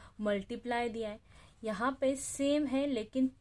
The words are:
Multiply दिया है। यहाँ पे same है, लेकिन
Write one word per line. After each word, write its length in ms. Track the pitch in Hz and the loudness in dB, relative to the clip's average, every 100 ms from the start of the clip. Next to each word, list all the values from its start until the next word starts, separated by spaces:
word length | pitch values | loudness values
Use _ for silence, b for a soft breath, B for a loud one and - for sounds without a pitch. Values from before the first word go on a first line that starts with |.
| B B | B B
Multiply 680 | 208 202 196 240 240 240 240 | 0 0 -2 -6 -2 0 -2
दिया 200 | 220 214 | -4 -6
है। 100 | 214 - B B B | -8 -16 B B B
यहाँ 340 | 220 196 247 269 | -6 0 0 2
पे 140 | 269 269 | 0 0
same 500 | - - 277 294 277 | -4 0 2 4 2
है, 220 | 262 285 | 0 0
लेकिन 440 | 233 220 262 262 - | -2 -2 2 2 0